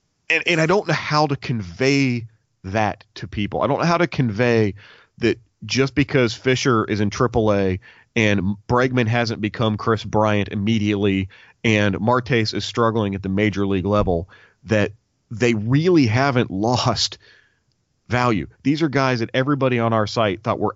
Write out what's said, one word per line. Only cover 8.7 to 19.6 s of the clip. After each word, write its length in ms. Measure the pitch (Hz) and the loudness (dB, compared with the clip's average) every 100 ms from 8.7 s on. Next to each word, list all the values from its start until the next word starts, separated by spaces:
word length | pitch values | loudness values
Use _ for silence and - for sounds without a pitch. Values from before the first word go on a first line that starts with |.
| 123 131 127 110 | 0 2 2 0
hasn't 340 | 120 113 110 | 0 -2 -4
become 360 | 107 - 110 104 | -4 -2 -2 0
Chris 260 | - 110 | 0 -2
Bryant 460 | 104 110 107 104 98 | 0 0 2 2 -2
immediately 800 | 107 101 113 104 101 101 95 95 - - _ | -4 -2 0 0 0 0 0 -2 -10 -20 _
and 360 | 117 107 104 92 | 0 2 2 0
Martes 540 | 107 123 123 120 107 | 0 0 0 -2 -2
is 120 | 104 - | -4 -6
struggling 500 | - 113 110 101 98 | -2 0 0 -2 -4
at 80 | |
the 60 | 95 | -4
major 360 | 95 107 95 98 | 0 0 0 0
league 200 | 98 92 | 0 0
level, 440 | 104 95 87 87 - - _ - | 0 0 -2 -4 -14 -20 _ -2
that 260 | 107 101 - _ _ - | 0 0 -4 _ _ -14
they 220 | 104 120 | -2 0
really 540 | 110 110 139 170 175 123 | 0 0 2 4 4 4
haven't 440 | 113 139 123 - | 2 2 0 0
lost 680 | 95 110 123 123 101 - - _ _ _ _ _ _ _ _ - | -2 0 0 0 -2 -4 -8 _ _ _ _ _ _ _ _ -4
value. 400 | 120 123 104 69 - | -2 0 -2 -4 -6
These 180 | 131 151 | -2 0
are 80 | 160 | 0
guys 300 | 135 135 123 | 0 0 0
that 100 | 113 | -2
everybody 440 | 127 131 143 | -2 0 0